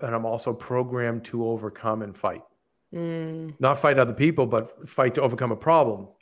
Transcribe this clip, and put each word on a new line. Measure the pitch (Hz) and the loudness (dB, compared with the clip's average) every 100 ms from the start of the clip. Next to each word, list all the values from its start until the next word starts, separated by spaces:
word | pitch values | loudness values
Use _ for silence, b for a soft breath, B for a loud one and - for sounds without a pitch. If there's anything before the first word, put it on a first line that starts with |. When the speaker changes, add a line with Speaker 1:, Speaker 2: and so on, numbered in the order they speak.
Speaker 1:
and | 131 117 | -4 -4
I'm | 113 | -2
also | 117 131 | -4 -4
programmed | 113 - 127 123 123 120 117 117 | -6 -2 -2 -2 -2 -2 -4 -6
to | 117 117 | -4 -2
overcome | 113 107 - 113 110 | -2 -6 -6 -4 -4
and | 104 92 | -6 -6
fight. | 101 82 - _ _ _ _ | -6 -6 -12 _ _ _ _
Speaker 2:
Mm. | 170 170 165 160 160 160 147 | -8 -6 -6 -8 -10 -12 0
Speaker 1:
Not | 131 139 | 2 4
fight | 151 135 | 4 4
other | 120 | 4
people, | 110 156 160 120 | 4 2 4 2
but | 113 113 - - | 0 -2 -10 -6
fight | - 131 131 | 0 0 2
to | |
overcome | 131 117 123 | 0 0 -2
a | 107 | 0
problem. | 160 165 127 101 95 _ | 4 4 4 0 -8 _